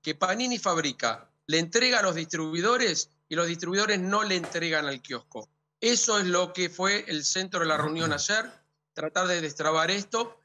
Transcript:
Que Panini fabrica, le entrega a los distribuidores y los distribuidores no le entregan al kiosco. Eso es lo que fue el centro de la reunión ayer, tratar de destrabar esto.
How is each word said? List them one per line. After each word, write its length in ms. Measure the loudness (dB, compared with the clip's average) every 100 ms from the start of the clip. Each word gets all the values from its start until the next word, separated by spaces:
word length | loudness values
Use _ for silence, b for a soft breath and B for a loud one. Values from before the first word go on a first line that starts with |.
Que 120 | -8
Panini 440 | -2 0 0 0 0
fabrica, 680 | 0 0 0 -2 -2 -2 -10 _ 0
le 120 | 0
entrega 400 | 2 2 4 4
a 40 |
los 120 | 2
distribuidores 960 | 0 -4 -4 -2 0 2 2 2 0 -6 _ _
y 60 |
los 120 | -2 -2
distribuidores 520 | -2 -2 0 0 0
no 240 | 2 0
le 140 | 0 -2
entregan 500 | -2 -4 0 0 -2
al 160 | -6
kiosco. 480 | -8 -12 -10 -16 -16 _ _ _
Eso 380 | 2 2 2 2
es 80 | 4
lo 260 | 2 0
que 180 | -2 -4
fue 340 | 0 0 0 -2
el 160 | -4
centro 360 | -2 -2 -2 -2
de 60 | 0
la 100 | 2
reunión 360 | 0 0 0
ayer, 380 | 0 0 -2 -2 -12 _ _ _
tratar 320 | -8 -4 0 0
de 140 | 0
destrabar 500 | -2 -2 0 2 2
esto. 480 | 0 -2 -4 -4 -8